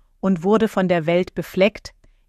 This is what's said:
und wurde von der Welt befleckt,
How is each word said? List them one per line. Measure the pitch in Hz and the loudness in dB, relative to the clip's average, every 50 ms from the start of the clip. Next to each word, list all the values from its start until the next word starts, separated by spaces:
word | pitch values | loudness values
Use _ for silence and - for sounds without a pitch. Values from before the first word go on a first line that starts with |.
| _ _ _ _ | _ _ _ _
und | - 190 190 165 165 | -2 -2 0 0 2
wurde | 196 220 220 220 | 2 2 2 2
von | 208 - 208 185 | 0 0 0 0
der | 180 180 170 151 | 2 0 0 0
Welt | 165 170 180 185 - - | 2 0 0 0 -2 -6
befleckt, | - 165 - - 180 185 214 - - - - - _ _ _ _ _ _ | -10 -10 -6 0 2 2 2 0 -4 -12 -20 -20 _ _ _ _ _ _